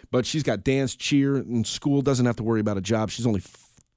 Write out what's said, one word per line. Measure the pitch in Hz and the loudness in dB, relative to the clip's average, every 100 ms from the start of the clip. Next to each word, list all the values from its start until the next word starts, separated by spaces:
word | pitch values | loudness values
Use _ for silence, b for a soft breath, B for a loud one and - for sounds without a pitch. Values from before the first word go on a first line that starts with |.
| b | b
but | 127 120 | -2 0
she's | 156 | -2
got | 139 107 | -2 0
dance, | - 135 131 - | 0 0 0 -4
cheer, | - 143 139 135 | 0 2 2 0
and | 104 120 104 | -2 -2 -2
school. | - 147 139 | -2 0 2
Doesn't | 131 127 123 | 2 2 2
have | 117 | 0
to | |
worry | 110 113 | 0 0
about | 107 98 | 0 -2
a | |
job. | 92 113 - | 0 0 -2
She's | - 117 | -2 -2
only | 98 | -2
f-, | - - - - _ | -4 -16 -20 -20 _